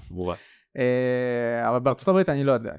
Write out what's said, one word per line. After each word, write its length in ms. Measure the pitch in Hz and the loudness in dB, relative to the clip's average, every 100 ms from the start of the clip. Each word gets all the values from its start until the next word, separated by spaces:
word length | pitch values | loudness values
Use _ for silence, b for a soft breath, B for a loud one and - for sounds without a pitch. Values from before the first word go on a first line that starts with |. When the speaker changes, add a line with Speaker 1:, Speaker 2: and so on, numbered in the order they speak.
| - | -8
Speaker 1:
מובן. 220 | 90 90 85 B B B - | -6 -6 -6 B B B -2
Speaker 2:
אה, 920 | 123 123 127 127 123 120 117 117 113 | 0 2 0 0 -2 -2 -2 -2 0
אבל 100 | 123 | 2
בארצות 280 | 131 - - | 0 0 2
הברית 220 | 185 - | 2 2
אני 140 | 143 | 0
לא 80 | 139 | 2
יודע, 200 | 127 110 | 0 -2